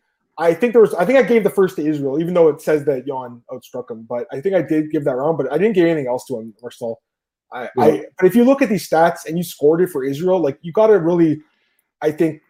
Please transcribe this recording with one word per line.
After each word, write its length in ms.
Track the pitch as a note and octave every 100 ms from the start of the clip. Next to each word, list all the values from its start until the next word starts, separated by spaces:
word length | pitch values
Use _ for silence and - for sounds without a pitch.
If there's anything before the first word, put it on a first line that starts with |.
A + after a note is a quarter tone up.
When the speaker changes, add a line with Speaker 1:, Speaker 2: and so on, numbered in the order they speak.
| _ _ _ -
Speaker 1:
I 160 | E3+
think 200 | E3+ A#3+
there 80 | A#3+
was, 120 | G#3 -
I 100 | F3+
think 120 | C4+
I 60 |
gave 200 | A3+ A#3 G3
the 40 |
first 280 | - F#3 -
to 80 | D3+
Israel, 340 | D3 C#3 C#3+
even 140 | E3+
though 160 | F3+ D#3+
it 120 | D3
says 220 | - D#3 C#3
that 220 | C3 C3
Yan 340 | C3 B2 A#2+ -
outstruck 380 | B2+ - B2+ -
him, 140 | A2+ A2+
but 180 | A#2+ A#2+
I 80 | C3+
think 120 | F#3+
I 80 | F#3+
did 300 | D#3 D#3 D3+
give 140 | D#3 D3
that 100 | B2+
round, 220 | D3 D#3
but 120 | C3
I 80 | D3+
didn't 180 | G#3+ F#3
give 100 | E3+
anything 220 | D#3+ B2+
else 180 | B2 -
to 120 | A#2
him, 140 | A2+ G#2
Marcel. 380 | A#2+ - A#2 A2+ _ _ _ _ _
I, 160 | A#2+ A#2 B2+
Speaker 2:
Yeah. 60 | D3+
Speaker 1:
I, 200 | D3+ - -
but 80 | F3+
if 100 | A3
you 80 |
look 180 | A#3+ C4+
at 60 | A#3
these 200 | G3 -
stats 380 | D#3+ E3 - -
and 120 | E3
you 60 | E3+
scored 340 | - D3 E3+
it 100 | F3+
for 120 | C#3+
Israel, 360 | C3+ C#3 F3+ F#3
like, 180 | D3 C3+
you 120 | E3+
gotta 260 | D#3+ A3 G3+
really, 420 | E3 F3 E3 D3 - _ _ _ _ _
I 100 | D3+
think, 300 | D3+ E3 D3+ _